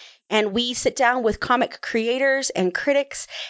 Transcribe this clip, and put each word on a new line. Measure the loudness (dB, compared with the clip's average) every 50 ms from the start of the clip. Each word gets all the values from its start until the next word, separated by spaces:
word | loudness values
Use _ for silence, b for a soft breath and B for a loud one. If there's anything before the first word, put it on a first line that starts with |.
| B B B B B -2
And | 0 0 2 2 0
we | -2 -2 -2 -4
sit | -2 -2 -2 0
down | 2 2 2 4 4 2
with | 0 0 0
comic | 0 0 2 2 2 0 -4 -8 -8
creators | -4 -2 0 0 0 0 2 2 2 2 2 0 -2
and | -2 0 0 0 0
critics | -2 0 2 2 2 2 -2 -6 -12 -12 -12 B B B